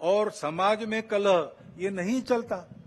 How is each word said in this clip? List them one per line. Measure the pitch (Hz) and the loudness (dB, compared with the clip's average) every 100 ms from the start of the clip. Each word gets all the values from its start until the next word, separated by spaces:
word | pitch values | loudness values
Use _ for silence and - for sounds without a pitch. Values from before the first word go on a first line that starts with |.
और | 160 202 214 | 2 2 2
समाज | - 151 165 190 214 | -2 -4 0 2 2
में | 220 220 | -2 -4
कलह, | 220 208 202 180 147 - - - | -2 2 4 4 2 -8 -20 -8
ये | 185 | -6
नहीं | 196 180 254 | -2 -2 -2
चलता। | - 240 233 190 170 - | 0 -2 0 -8 -8 -20